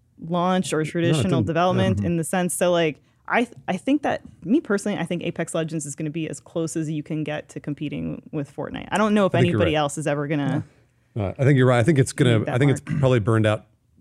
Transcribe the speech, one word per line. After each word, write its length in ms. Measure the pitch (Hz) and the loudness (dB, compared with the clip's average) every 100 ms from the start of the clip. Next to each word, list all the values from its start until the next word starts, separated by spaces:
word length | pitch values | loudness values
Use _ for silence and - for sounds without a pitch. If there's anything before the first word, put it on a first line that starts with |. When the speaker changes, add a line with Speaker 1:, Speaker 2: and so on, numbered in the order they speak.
| _ - | _ -16
Speaker 1:
launch 540 | 165 175 180 185 - | -6 -2 0 0 0
or 60 | 156 | -2
Speaker 2:
No, 40 | |
it 40 | 156 | -2
Speaker 1:
traditional 540 | 175 170 156 185 - | -2 0 2 2 0
Speaker 2:
didn't. 60 | - | 0
Speaker 1:
development 500 | 165 185 185 190 190 | 2 2 2 2 0
Speaker 3:
Mm-hmm. 80 | 190 | 0
Speaker 1:
in 100 | 170 | -2
the 80 | |
sense. 300 | 156 185 180 | -2 -2 -2
So, 160 | - 180 | 0 0
like, 300 | 175 160 135 _ _ - | 2 0 -4 _ _ -4
I 160 | 202 | -2
th-, 120 | 240 - - | -2 -6 -8
I 80 | 180 | -4
think 260 | - 294 | 0 0
that, 200 | 269 - - - | 0 -4 -8 -12
me 160 | 170 285 | 0 0
personally, 380 | 330 202 214 190 | 0 -2 -2 -4
I 60 | |
think 180 | 165 175 | -4 -4
Apex 320 | - - 165 | -6 -6 -4
Legends 320 | 170 160 160 147 | -4 -4 -6 -8
is 80 | |
gonna 160 | 135 156 | -8 -8
be 180 | 165 156 | -6 -8
as 120 | 156 | -10
close 360 | - 175 165 165 | -10 -6 -4 -4
as 140 | 156 | -4
you 120 | 151 | -6
can 200 | - 156 | -6 -6
get 240 | 151 151 - | -6 -8 -10
to 100 | 143 | -12
competing 600 | 147 143 147 151 160 - - | -10 -8 -8 -8 -8 -10 -10
with 220 | 156 147 | -10 -8
Fortnite. 340 | - - - - | -10 -10 -10 -4
I 80 | 196 | 0
don't 160 | 214 | 2
know 120 | 208 190 | 2 2
if 80 | |
Speaker 2:
I 40 | 170 | 2
think 120 | - | 2
you're 80 | 107 | 2
Speaker 1:
anybody 140 | 170 151 | 2 0
Speaker 2:
right. 40 | |
Speaker 1:
else 180 | 147 160 | -2 -2
is 80 | 147 | -4
ever 200 | 147 143 | -2 -2
gonna 380 | 156 139 139 - _ _ _ _ 113 | -2 -2 -2 -6 _ _ _ _ -4
Speaker 2:
Uh, 160 | 95 - | -4 0
I 60 | |
think 120 | 135 135 | 4 6
you're 100 | 127 | 6
right. 120 | 123 | 4
I 40 | |
think 160 | 113 143 | 4 4
it's 140 | 127 | 2
gonna, 280 | - 127 110 | 2 4 4
Speaker 1:
meet 60 | 120 | 2
that 80 | |
Speaker 2:
I 40 | 123 | 2
think 140 | 143 | 2
it's 100 | 139 - | 2 -2
Speaker 1:
mark. 140 | 156 | 0
Speaker 2:
probably 180 | 131 123 | 2 2
burned 260 | 104 110 107 | 2 2 2
out 200 | 107 - _ _ _ | 0 -4 _ _ _